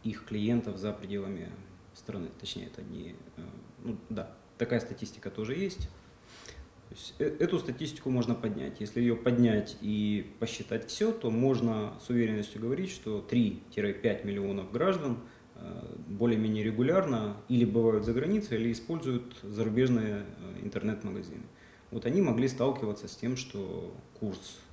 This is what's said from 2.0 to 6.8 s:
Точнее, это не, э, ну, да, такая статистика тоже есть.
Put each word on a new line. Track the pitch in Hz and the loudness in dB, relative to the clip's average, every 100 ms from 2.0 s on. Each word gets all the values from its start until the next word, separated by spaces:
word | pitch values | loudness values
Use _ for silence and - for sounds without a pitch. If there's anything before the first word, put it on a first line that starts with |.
| - 101 85 - | -10 -8 -8 -8
Точнее, | - - - | -10 -10 -10
это | - | -12
не, | - - - - - - | -12 -10 -12 -14 -16 -14
э, | - - - - | -14 -14 -18 -12
ну, | - 104 - | -8 -8 -6
да, | 107 - - - - | -6 -6 -12 -20 -4
такая | 117 120 | 0 0
статистика | - 107 107 - 98 | 0 -8 -10 -10 -10
тоже | - 110 | -6 -4
есть. | 151 190 - - - - - - - - - - - | -2 -4 -4 -8 -10 -20 -20 -20 -20 -18 -18 -20 -20